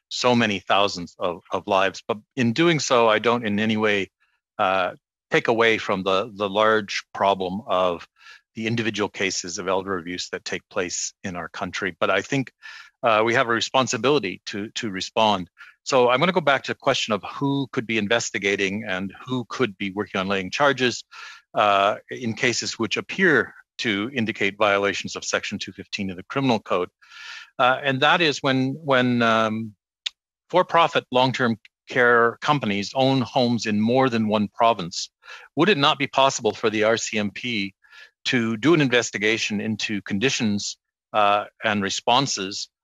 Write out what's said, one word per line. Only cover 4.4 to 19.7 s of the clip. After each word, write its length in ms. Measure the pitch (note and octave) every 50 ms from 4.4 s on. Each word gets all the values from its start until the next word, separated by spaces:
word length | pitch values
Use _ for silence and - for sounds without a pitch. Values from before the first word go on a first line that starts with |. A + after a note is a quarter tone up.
| _ _ _
uh, 360 | - G#2 F#2 F#2 F#2+ F2 F2+ - - _ _ _ _ _ -
take 200 | - D#3+ - -
away 280 | A#2 A2 A#2 A2+ A2
from 240 | G2+ - - G#2 F#2+
the, 300 | F#2 G2 F#2+ F#2+ G#2+ B2+ G2+
the 160 | F#2+ G#2 G2
large 540 | F#2+ G#2 G#2+ A2 A2 G#2+ G#2 F#2+ - - - _ -
problem 480 | - G#2 G2 G2 F#2+ F#2+ F2+ F#2 G#2 A#2
of 400 | - G2 F#2 F#2 F#2 E2+ E2 - - _ _ - - - - _ _ -
the 100 | A2+ A2
individual 420 | A2 A#2+ A#2 A2 A2+ G#2 G#2 G2+
cases 520 | F#2 - - G2+ F#2+ - - - F2+ E2+ G2+
of 80 | F2+
elder 320 | F#2 F#2+ F#2+ F#2 G2 G2 F2+
abuse 300 | D#2+ F2 F2+ E2 - -
that 140 | - F2+ -
take 240 | - G2 F2 -
place 460 | _ - G#2 F2+ F2 - - - - - _ -
in 120 | G2 F2
our 140 | F2 E2 D#2+
country. 460 | - - G2 F2+ - - G#2 F#2+ E2+ -
But 100 | A2 G2+
I 140 | F#2+ G2+ G2
think, 280 | - C#3+ C#3 C3 - _ _ - - - - - - _ _ -
uh, 180 | A#2 A2 G#2+ A2
we 120 | A#2 A#2
have 140 | C3 C3 A2+
a 40 | A#2
responsibility 880 | A2 - - - C3+ B2+ A#2+ - A#2 G#2+ C3 D3+ C#3 G#2 F#2+ F2+ - -
to, 220 | - - G#2 G2+ A2+
to 180 | - - - A2
respond. 640 | F#2+ F#2+ F2+ - - A2+ A2 G#2+ G#2 F#2 F2+ - _ - - - - _ -
So 220 | - C#3+ B2+ B2 A#2+
I'm 100 | B2 C3
gonna 140 | D#3 F#3 F3
go 80 | F#3
back 220 | D#3 C#3+ C#3 C3 -
to 80 | -
the 60 | A2+
question 360 | - - C#3+ B2+ - - - G#2+
of 100 | G2 -
who 440 | - - - C#3+ C#3 C#3 C#3 C3+ -
could 160 | - C3 A2+
be 100 | G#2 A2+
investigating 840 | A2 G#2 G2 A#2 A#2 - - - A2 F#2+ G2+ G2+ G2 G2 F#2+ G2 G#2+ A2+
and 280 | G#2+ F#2 F#2 G2 F#2+ - - -
who 200 | C3 B2+ B2+ A2+
could 320 | - - - B2+ G#2+